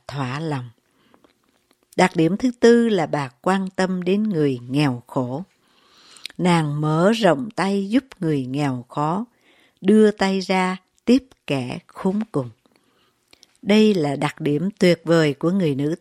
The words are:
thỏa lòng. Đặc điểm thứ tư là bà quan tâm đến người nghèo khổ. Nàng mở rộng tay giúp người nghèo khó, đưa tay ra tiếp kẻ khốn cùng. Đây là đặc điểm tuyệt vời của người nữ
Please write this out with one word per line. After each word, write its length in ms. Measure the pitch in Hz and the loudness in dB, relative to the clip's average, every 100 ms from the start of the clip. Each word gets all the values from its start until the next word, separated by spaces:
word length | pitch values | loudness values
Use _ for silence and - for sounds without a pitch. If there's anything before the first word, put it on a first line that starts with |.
| - | -12
thỏa 320 | 143 131 135 | -8 -6 -6
lòng. 300 | 160 139 123 - _ _ _ _ _ _ _ _ _ _ _ - | -6 -6 -8 -18 _ _ _ _ _ _ _ _ _ _ _ 0
Đặc 200 | 180 170 | 0 2
điểm 220 | 160 196 | 0 0
thứ 140 | 254 - | -4 2
tư 300 | 233 233 233 | 4 6 4
là 160 | 196 147 | 0 -2
bà 240 | 147 135 - | -4 -6 -6
quan 280 | - 190 190 | -2 -2 -2
tâm 340 | - 185 185 | -4 -4 -2
đến 200 | 180 202 | -2 -2
người 360 | 214 170 143 127 120 | 0 0 0 -2 -4
nghèo 340 | 135 151 120 - | 0 0 -2 -6
khổ. 360 | 143 123 135 190 _ _ _ _ _ _ - - - | -6 -4 -6 -10 _ _ _ _ _ _ -20 -16 -4
Nàng 440 | 180 170 151 147 | 0 2 0 -2
mở 300 | 151 156 185 | 0 2 2
rộng 380 | 226 202 143 123 - | 2 2 2 -2 -6
tay 340 | 190 202 196 | -4 -4 -2
giúp 140 | 240 269 - | -2 -2 -6
người 260 | 165 147 127 | -4 -2 -4
nghèo 400 | 135 143 127 120 | -4 -4 -4 -8
khó, 360 | - 151 180 240 _ _ _ _ _ | -4 -4 -4 -6 _ _ _ _ _
đưa 300 | 190 214 214 | 2 6 4
tay 280 | 208 190 190 | 2 0 0
ra 380 | 185 185 185 185 _ _ - | -2 0 -2 -4 _ _ 2
tiếp 180 | 254 - _ - | 2 0 _ -6
kẻ 320 | 139 123 127 - | -6 -6 -10 -14
khốn 320 | - 190 202 220 | -6 -4 -4 -4
cùng. 180 | 147 123 - _ _ _ _ _ _ _ _ _ _ | -6 -6 -10 _ _ _ _ _ _ _ _ _ _
Đây 320 | 196 214 214 | 0 4 4
là 220 | 190 143 139 | 2 0 -2
đặc 260 | 147 - | -4 -4
điểm 280 | 156 147 185 - | -4 -2 -4 0
tuyệt 220 | 175 165 | 2 2
vời 300 | 156 165 151 | 2 2 2
của 180 | 135 165 | 0 -2
người 240 | 196 165 135 | 0 0 -2
nữ 200 | 147 175 | -4 -2